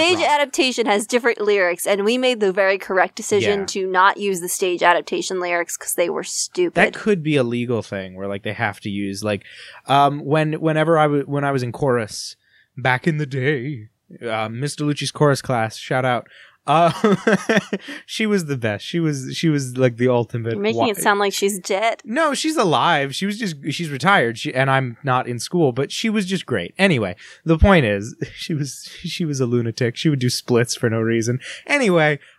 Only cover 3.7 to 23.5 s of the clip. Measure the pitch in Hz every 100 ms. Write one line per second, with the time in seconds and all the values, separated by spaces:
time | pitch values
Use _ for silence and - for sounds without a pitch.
3.7 | 208 185 185 196 - 202 185 175 - 185
4.7 | 175 175 170 - 180 - 185 180 175 170
5.7 | - - - 170 151 175 - - - 175
6.7 | 170 208 - 220 202 151 147 120 120 120
7.7 | 117 - 101 95 92 98 101 107 104 113
8.7 | 98 110 101 101 98 107 104 - - -
9.7 | - - 139 143 143 143 156 156 151 156
10.7 | 156 156 160 151 143 139 143 143 139 123
11.7 | - 143 120 110 - - - _ _ _
12.7 | - 127 127 - 151 147 135 131 147 131
13.7 | 131 107 _ _ - 117 110 110 117 143
14.7 | - 147 147 139 - 147 135 - 123 110
15.7 | - - 131 127 120 - - - _ -
16.7 | 151 170 - 220 196 - 196 - 220 -
17.7 | 196 - 285 - - 220 202 156 135 113
18.7 | 101 - 170 160 143 131 139 165 147 131
19.7 | 123 127 113 123 123 117 120 117 113 208
20.7 | 117 117 196 220 202 202 - 196 202 -
21.7 | 196 226 - - 254 320 269 320 302 202
22.7 | 127 151 156 139 131 196 208 214